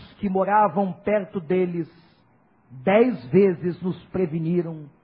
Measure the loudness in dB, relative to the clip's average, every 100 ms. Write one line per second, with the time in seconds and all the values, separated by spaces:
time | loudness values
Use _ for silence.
0 | -12 -8 -4 -2 2 2 2 0 -4 -4
1 | -2 -2 -2 -10 -2 0 0 -4 -8 -12
2 | _ _ _ _ _ _ _ -6 2 4
3 | 4 0 2 4 4 2 -6 -6 -6 -8
4 | -8 -4 -4 -2 -2 -2 -2 -8 -16 _